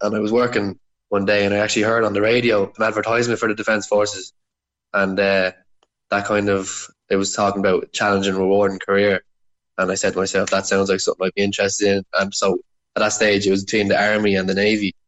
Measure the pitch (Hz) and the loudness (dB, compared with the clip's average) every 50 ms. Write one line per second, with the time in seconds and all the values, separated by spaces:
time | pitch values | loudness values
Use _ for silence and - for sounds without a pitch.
0 | 101 107 107 107 107 107 110 120 123 120 120 113 101 98 95 - _ _ _ _ | -4 -4 -2 -2 -2 0 0 2 0 0 0 -2 -4 -4 -6 -10 _ _ _ _
1 | _ - 101 101 98 98 104 104 101 101 101 101 104 107 - 113 107 110 113 117 | _ -4 -2 -2 0 2 2 2 2 2 2 0 0 0 0 0 0 2 2 2
2 | 113 107 101 101 104 110 117 123 120 120 110 104 98 95 - - 110 110 107 110 | 2 0 0 0 0 2 2 2 2 2 2 2 0 -2 -2 -2 -2 -2 0 -2
3 | 104 110 113 120 120 120 117 107 - 110 104 107 104 - 110 104 101 - 107 104 | -2 0 0 0 0 0 0 0 0 -2 -2 -2 -2 -2 -2 -2 0 0 0 2
4 | 107 104 - 95 92 - _ _ _ _ _ _ _ _ _ _ _ _ - 101 | 2 0 -2 -8 -12 -16 _ _ _ _ _ _ _ _ _ _ _ _ -2 0
5 | 98 95 95 95 98 98 98 95 92 92 - - _ _ _ _ _ _ _ _ | 0 0 0 0 2 2 2 2 2 0 -4 -6 _ _ _ _ _ _ _ _
6 | _ - 101 101 101 - 107 104 101 104 98 98 95 - - - - - _ _ | _ -4 -4 -4 -2 0 -2 0 0 0 0 0 -2 -4 -8 -10 -12 -16 _ _
7 | _ - 98 98 98 98 - - 104 101 95 98 98 101 92 85 - - - - | _ -2 0 0 0 0 0 0 0 0 0 0 0 2 2 0 -2 -4 -6 -2
8 | 110 104 101 98 98 98 95 95 95 92 98 101 104 98 98 92 - - 98 98 | 0 2 2 2 0 0 0 0 2 2 4 4 2 2 0 -4 -4 -2 0 2
9 | 101 104 98 92 - _ _ _ _ _ _ _ _ _ - - 95 92 95 98 | 2 2 0 0 -4 _ _ _ _ _ _ _ _ _ -6 -4 -2 -2 -2 -2
10 | - 98 - 90 95 95 - 95 92 - - 95 95 - 101 98 98 95 95 95 | -2 -2 0 -2 -2 -2 0 -2 0 0 0 -2 -2 0 0 0 2 0 0 -2
11 | - - - - 92 95 - 101 101 101 101 - 101 98 - - 104 101 98 98 | 0 -2 -2 -2 -2 -4 -2 -2 -2 -2 -2 -2 -2 -2 -2 0 0 2 0 0
12 | 95 _ - 92 98 98 98 - - 98 90 90 - _ _ _ _ _ - 104 | -2 _ -4 -4 -4 -2 -4 -2 -2 0 -2 -2 -4 _ _ _ _ _ -4 -2
13 | 107 107 - 107 110 107 104 98 98 98 95 98 98 - - 110 104 98 98 - | -2 0 0 0 2 2 2 2 2 2 0 0 0 -2 -2 0 0 2 2 0
14 | 101 107 107 107 107 104 98 95 95 95 95 98 101 104 110 107 104 95 - _ | 2 0 0 0 2 0 0 0 0 0 0 0 2 2 0 0 0 -4 -4 _
15 | _ | _